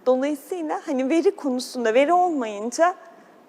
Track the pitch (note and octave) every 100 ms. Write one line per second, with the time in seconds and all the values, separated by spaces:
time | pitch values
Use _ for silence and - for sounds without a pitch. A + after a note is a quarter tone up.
0 | - B3+ C#4 D4 - F#4 D#4 F#4+ - C4
1 | C4 E4 F4+ G4 C#4+ B3 B3 B3+ A3+ A#3
2 | D4 F4+ F4+ D4 A3 G3+ A3+ C#4 E4+ F4+
3 | - - - -